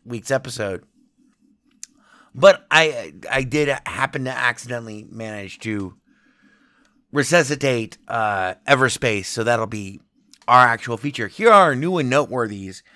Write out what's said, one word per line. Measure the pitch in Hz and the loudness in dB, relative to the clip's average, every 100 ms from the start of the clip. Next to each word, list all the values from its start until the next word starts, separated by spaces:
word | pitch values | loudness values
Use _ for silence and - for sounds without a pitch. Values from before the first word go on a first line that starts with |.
week's | 120 117 - | -12 -12 -4
episode. | 135 131 120 101 90 _ _ _ _ _ _ _ _ _ _ - _ _ _ _ | -4 -4 -8 -6 -8 _ _ _ _ _ _ _ _ _ _ -20 _ _ _ _
But | 127 190 180 _ | 4 6 6 _
I, | 156 160 123 87 78 - | 2 2 -2 -10 -14 -6
I | 135 | -4
did | 127 147 143 135 - | -2 -2 0 -2 -6
happen | - 135 143 | -6 -4 -4
to | 131 | -8
accidentally | 127 123 117 123 120 113 107 107 | -2 -2 -4 -8 -10 -10 -16 -18
manage | 113 110 107 98 - | -14 -12 -10 -14 -12
to | 113 104 95 - _ _ _ _ _ _ _ _ _ _ _ | -8 -6 -8 -12 _ _ _ _ _ _ _ _ _ _ _
resuscitate, | 143 131 170 135 143 139 120 110 - _ | -4 2 2 2 0 -2 -2 -4 -12 _
uh, | 113 107 98 92 - - | -4 -2 -2 -4 -6 0
Everspace, | 135 131 - 123 104 92 | 2 2 0 -2 -4 -6
so | - | -4
that'll | 113 117 110 | -2 -2 -2
be | 107 98 98 _ _ _ _ - | -8 -12 -16 _ _ _ _ 4
our | 123 123 | 6 6
actual | 117 - 117 | 4 -4 -6
feature. | 147 127 104 | -6 -6 -8
Here | - 226 | 0 6
are | 208 | 6
our | 170 | 6
new | 127 165 180 | 2 -2 -2
and | 127 | 0
noteworthies. | 135 139 123 113 101 95 95 _ | 0 0 -2 -4 -6 -12 -14 _